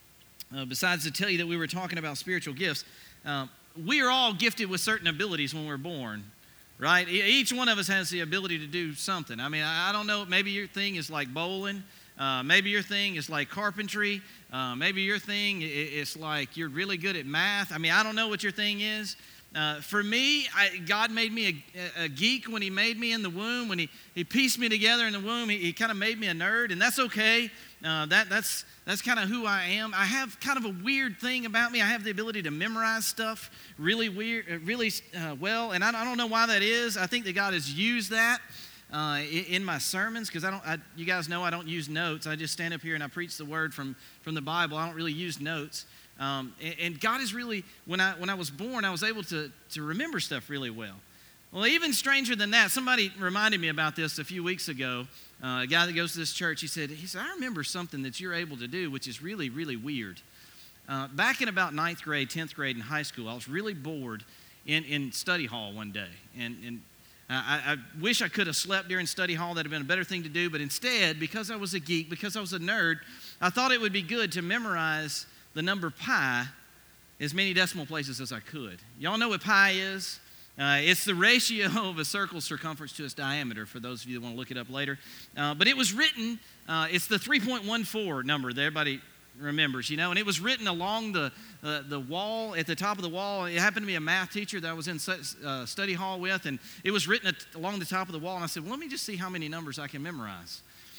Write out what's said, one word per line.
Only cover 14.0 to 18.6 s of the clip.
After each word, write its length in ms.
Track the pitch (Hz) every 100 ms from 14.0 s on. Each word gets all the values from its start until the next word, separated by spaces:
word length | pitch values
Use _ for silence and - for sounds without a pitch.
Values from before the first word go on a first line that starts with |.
| 208 202 - - -
Uh, 220 | 127 127
maybe 280 | 123 170 190
your 180 | 196 202
thing 420 | 208 202 202 190
i-, 40 | 160
i-, 20 |
is 480 | 143 151 147 139 156
like 400 | 156 151 135 160
you're 120 | 160
really 280 | 139 196 185
good 180 | 185
at 120 | 180 135
math. 460 | 151 190 202 196
I 60 | 160
mean, 140 | 160
I 100 | 185
don't 140 | 214 220
know 100 | 226
what 160 | 208
your 80 | 208
thing 300 | 202